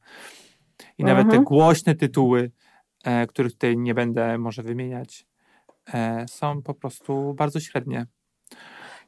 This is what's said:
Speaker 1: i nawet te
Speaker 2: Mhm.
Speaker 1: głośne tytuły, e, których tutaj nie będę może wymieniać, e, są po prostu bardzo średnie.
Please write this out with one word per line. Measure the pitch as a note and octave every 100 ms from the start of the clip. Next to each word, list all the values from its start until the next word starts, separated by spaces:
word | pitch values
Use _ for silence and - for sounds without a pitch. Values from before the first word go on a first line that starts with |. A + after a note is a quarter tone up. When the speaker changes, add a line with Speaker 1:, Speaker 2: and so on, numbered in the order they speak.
| _ - - - - _ _ _ - -
Speaker 1:
i |
nawet | - -
te | G#3+ A3
Speaker 2:
Mhm. |
Speaker 1:
głośne | C#4 C#3+ D#3+ - -
tytuły, | D#3+ C#3 C3 B2+ B2 B2 - _ _ _ _
e, | - B2 A#2
których | - A#2+
tutaj | - B2 A#2
nie | A#2+
będę | A#2 A#2+ A#2 A#2 A#2
może | A#2 A2+
wymieniać, | A2+ A#2+ B2+ B2 C3 - _ _ _ _ _ _ -
e, | A#2+ A2+ A2+ A#2+
są | - D3 D3
po | C3
prostu | C#3 C3 - - C#3 C#3
bardzo | C#3 D3+ D#3
średnie. | D#3+ - C#3+ B2+ A#2+ _ _ _ _ - - - - -